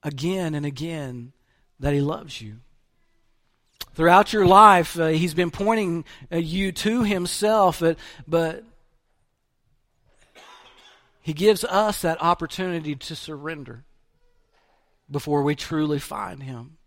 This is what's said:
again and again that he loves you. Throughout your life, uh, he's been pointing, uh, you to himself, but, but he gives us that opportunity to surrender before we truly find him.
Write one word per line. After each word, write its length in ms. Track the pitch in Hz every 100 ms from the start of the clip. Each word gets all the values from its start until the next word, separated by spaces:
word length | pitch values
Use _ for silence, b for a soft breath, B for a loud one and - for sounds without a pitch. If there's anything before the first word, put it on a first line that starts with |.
again 500 | 147 143 160 190 170
and 100 | 147
again 680 | 147 135 160 160 135 123 120 _ _ _ _ _
that 140 | 135
he 80 | 143
loves 380 | 143 160 - -
you. 180 | 110 110 - _ _ _ _ _ _ _ _ _ _ _ - -
Throughout 360 | 165 180 208
your 140 | 220 185
life, 540 | 190 214 185 165 170
uh, 80 | 160
he's 260 | 160 175
been 180 | 156 175
pointing, 540 | - 208 226 196 170 147 B 131
uh, 60 | 170
you 340 | 165 175 196
to 300 | 175 208 233
himself, 760 | 214 196 180 - 208 220 190 -
but, 180 | 165 165 B B -
but 360 | 165 165 160 220 _ _ _ _ _ _ _ _ _ _ _ _ _ _ _ _ - B B B B B B B _
he 120 | -
gives 300 | 151 202 208
us 400 | - 185 214 202
that 180 | 175 160
opportunity 760 | 165 175 165 - 185 170 156 139
to 200 | - 160
surrender 680 | - 151 147 160 127 117 - _ _ _ _ _ _ _ _ _ _ _ _
before 320 | 143 151 147
we 100 | 143
truly 460 | 147 - 156 151 147
find 420 | - 104 95 139
him. 360 | 135 123 123 160